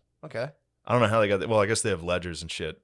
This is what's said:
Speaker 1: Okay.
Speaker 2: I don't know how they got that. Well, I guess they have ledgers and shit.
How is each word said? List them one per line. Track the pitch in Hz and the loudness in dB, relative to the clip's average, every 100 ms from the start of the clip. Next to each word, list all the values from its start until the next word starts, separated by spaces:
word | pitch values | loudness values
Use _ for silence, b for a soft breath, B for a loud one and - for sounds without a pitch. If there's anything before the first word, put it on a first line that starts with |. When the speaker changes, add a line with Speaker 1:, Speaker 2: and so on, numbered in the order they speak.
| _ _ | _ _
Speaker 1:
Okay. | - 113 139 - _ _ - | -12 -8 -10 -10 _ _ -2
Speaker 2:
I | |
don't | 123 | 2
know | 107 | 4
how | 113 | 4
they | 104 | 2
got | 98 | 2
that. | - | 2
Well, | 107 | 2
I | 101 | 2
guess | 110 | 0
they | 110 | 0
have | 90 | -2
ledgers | 85 90 87 80 | -2 -2 -2 -8
and | 82 | -10
shit. | - 80 - | -8 -8 -10